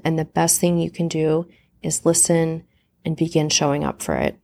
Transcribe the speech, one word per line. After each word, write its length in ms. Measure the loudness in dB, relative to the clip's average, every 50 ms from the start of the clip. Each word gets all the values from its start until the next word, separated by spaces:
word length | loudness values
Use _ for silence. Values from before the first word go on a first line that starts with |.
| -2
and 140 | -2 0 -2
the 80 | -2
best 340 | -2 0 0 0 2 2 2
thing 160 | 2 2 2
you 140 | 0 -2 -2
can 180 | -4 -4 -4 -2
do 400 | 0 0 0 2 0 0 -2 -6 -14 _ _ _ _ -10
is 220 | -6 -6 -4 0 0
listen 600 | 2 2 2 2 2 2 2 2 0 -2 -6 -10 _ _ _ _ _ _ _
and 140 | -6 -6 -2
begin 320 | -2 -2 0 0 0 0 2
showing 360 | 0 0 2 0 0 0 -2
up 180 | -4 -6 -6
for 120 | -4 -4 -2
it. 220 | 0 0 -2 -4 _